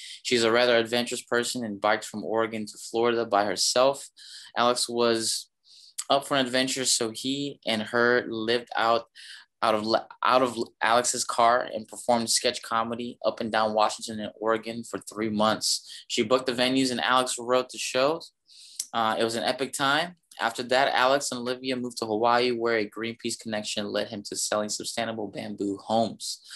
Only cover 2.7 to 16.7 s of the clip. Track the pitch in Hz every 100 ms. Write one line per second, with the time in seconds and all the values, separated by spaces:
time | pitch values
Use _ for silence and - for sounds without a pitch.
2.7 | - - 113 120 117 110 101 104 92 -
3.7 | 123 131 139 - - - - - 107 120
4.7 | 123 - 120 120 113 113 - - _ _
5.7 | - - - - 139 139 143 123 127 131
6.7 | 135 127 - 113 110 131 139 143 139 -
7.7 | 110 107 120 120 123 - 113 110 120 117
8.7 | - 113 117 - - - - - _ 113
9.7 | 110 107 110 - - - 127 127 113 117
10.7 | - 110 120 123 123 - - 117 123 -
11.7 | - 110 - - 120 113 - 123 117 -
12.7 | 113 117 117 120 - - - 117 110 110
13.7 | 107 107 - - 110 104 - 107 110 110
14.7 | 117 117 98 - 101 110 104 107 101 -
15.7 | - - - - - 110 127 131 120 127